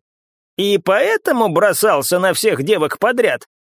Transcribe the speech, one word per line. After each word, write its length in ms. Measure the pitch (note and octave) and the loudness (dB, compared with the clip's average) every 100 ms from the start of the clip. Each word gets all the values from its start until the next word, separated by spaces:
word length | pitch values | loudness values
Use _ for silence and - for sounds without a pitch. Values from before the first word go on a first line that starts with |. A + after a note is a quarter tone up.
| _ _ _ _ _ - | _ _ _ _ _ -4
«И 200 | G3+ G3 | -2 0
поэтому 720 | F#3 G3+ F#4 A4 F#4 B3+ G#3 | 0 0 0 -2 -2 0 0
бросался 720 | D#3+ G3+ E3+ G#3 D3 C3 F3+ | 2 2 2 0 0 0 0
на 140 | F#3+ | 0
всех 300 | D#3 G#3+ C#3 | 0 -2 -2
девок 360 | D3 G3 D3+ - | 0 -2 -2 -2
подряд?» 480 | A3 B3 G#3 B2 - _ | -2 0 -2 -2 -8 _